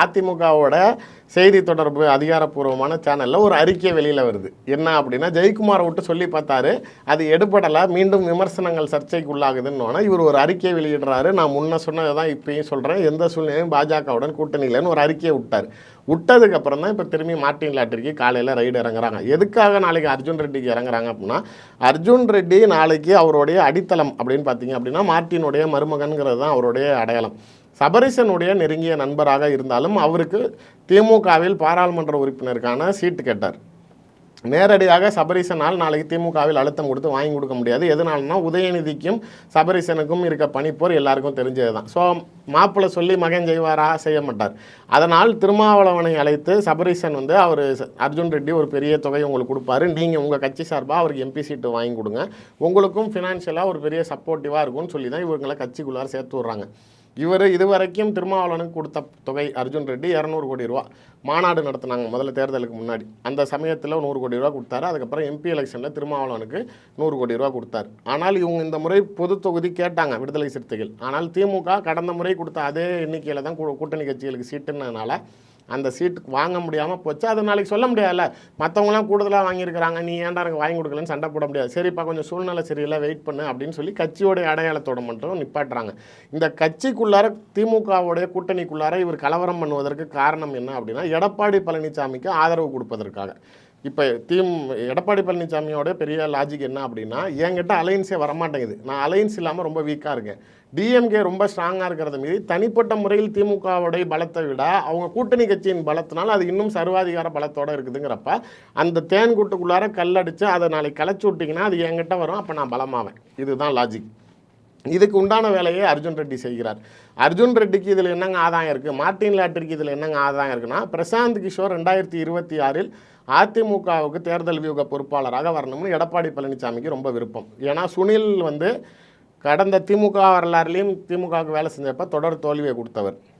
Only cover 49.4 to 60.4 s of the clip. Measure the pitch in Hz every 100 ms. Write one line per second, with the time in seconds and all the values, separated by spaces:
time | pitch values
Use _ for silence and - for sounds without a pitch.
49.4 | 123 135 127 127 175 160 165 160 143 143
50.4 | 139 135 165 151 131 160 170 139 131 147
51.4 | 147 143 120 117 120 117 107 110 196 -
52.4 | - _ 160 185 190 180 220 214 185 180
53.4 | 175 160 190 165 151 160 165 139 - 156
54.4 | 143 147 143 127 175 160 123 147 175 156
55.4 | 147 143 127 123 139 131 135 135 127 131
56.4 | 117 107 98 - _ _ _ - 156 185
57.4 | 196 175 190 190 185 180 214 214 185 190
58.4 | 180 165 170 165 151 151 139 _ - 135
59.4 | 147 123 127 147 135 127 165 165 156 156